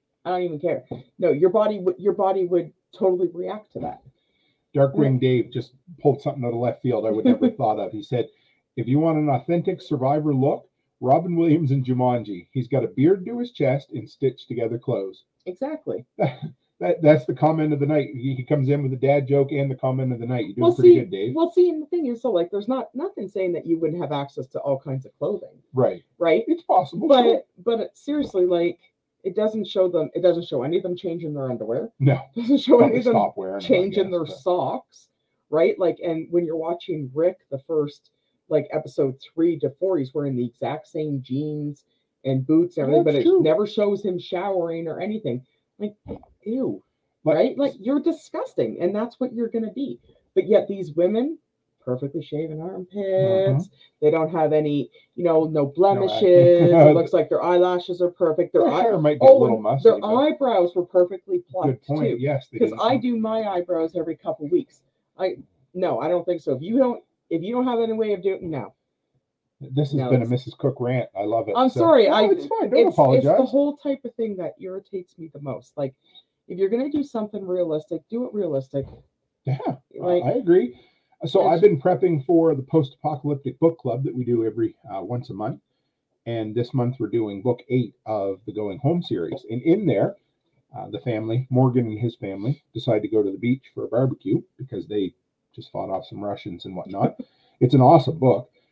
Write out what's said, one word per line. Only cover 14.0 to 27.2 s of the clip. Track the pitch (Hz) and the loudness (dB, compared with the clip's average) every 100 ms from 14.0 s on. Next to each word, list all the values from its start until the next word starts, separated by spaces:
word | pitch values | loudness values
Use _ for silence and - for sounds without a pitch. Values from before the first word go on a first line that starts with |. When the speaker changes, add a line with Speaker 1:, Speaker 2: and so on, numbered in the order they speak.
| - | -14
Speaker 2:
stitched | _ 135 - - | _ -4 -4 -10
together | 120 117 117 | -6 -6 -6
clothes." | - 113 95 92 _ _ - | -4 -6 -6 -12 _ _ -14
Speaker 1:
Exactly. | 180 277 311 - 104 - - | -10 -8 -8 -10 -10 -12 -4
Speaker 2:
<laughs> | 165 - - - _ _ | -4 -4 -14 -16 _ _
That, | - - | -4 2
that's | 156 151 - | 4 4 2
the | 127 | 0
comment | 156 160 151 | 0 0 -2
of | 143 | -2
the | 143 | 0
night. | 151 135 | 0 -2
He, | 127 131 131 | -6 -6 -6
he | |
comes | 123 147 131 | -2 -2 0
in | 143 | 0
with | 139 | -2
the | 131 | -2
dad | 139 143 131 | 2 2 2
joke | 139 139 | 0 0
and | 147 139 | -2 -4
the | 131 | -4
comment | 131 131 131 | -4 -2 -2
of | 120 | -4
the | 117 | -4
night. | 127 107 | -4 -6
You're | 98 | 0
doing | |
Speaker 1:
Well, | 339 - | 2 6
Speaker 2:
pretty | 359 339 | 8 8
Speaker 1:
see, | |
Speaker 2:
good, | 185 | 4
Dave. | 190 214 285 | -4 -4 -2
Speaker 1:
well, | 339 | 0
see, | 370 359 | 2 2
and | 311 | 0
the | 302 | -6
thing | 349 277 | -4 -4
is, | 233 | -4
so, | 254 | -2
like, | 185 170 | -2 -2
there's | 202 208 | -4 -4
not, | 262 - | -4 -6
nothing | 247 370 - 190 | -8 -10 -8 -10
saying | 196 185 | -6 -4
that | 160 - | -4 -4
you | 165 | -2
wouldn't | 160 170 | -2 -4
have | 143 | -6
access | 143 139 - 127 | -6 -6 -10 -12
to | - | -8
all | 143 135 | -4 -4
kinds | 143 135 131 | -4 -10 -10
of | _ | _
clothing. | 156 202 - _ _ | -6 -6 -10 _ _
Speaker 2:
Right. | 127 160 - - _ | -2 0 -2 -12 _
Speaker 1:
Right? | 170 190 - | 0 0 0
Speaker 2:
It's | 339 | -4
possible, | - - - 339 311 | 2 0 0 -4 4
Speaker 1:
But, | 269 | 6